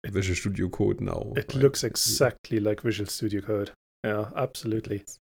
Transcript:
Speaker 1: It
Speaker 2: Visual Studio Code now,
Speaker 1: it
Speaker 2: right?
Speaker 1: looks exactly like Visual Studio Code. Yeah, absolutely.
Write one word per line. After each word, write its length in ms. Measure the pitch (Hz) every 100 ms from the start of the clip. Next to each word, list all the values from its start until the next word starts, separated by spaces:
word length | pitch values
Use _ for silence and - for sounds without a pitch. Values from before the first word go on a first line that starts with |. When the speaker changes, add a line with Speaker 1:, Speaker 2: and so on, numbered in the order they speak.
Speaker 1:
It 60 | -
Speaker 2:
Visual 240 | 98 92
Studio 320 | 87 101 98 92
Code 320 | - 101 98
now, 320 | 95 - 110 117
Speaker 1:
it 160 | -
Speaker 2:
right? 100 | 135
Speaker 1:
looks 180 | 135 -
exactly 720 | 117 - - - 131 - - 110
like 220 | 104 107
Visual 260 | 117 104 101
Studio 300 | - 110 101
Code. 300 | 95 107 101 - _ _
Yeah, 220 | 110 107 104
absolutely. 720 | - 127 - 117 110 - 101 - -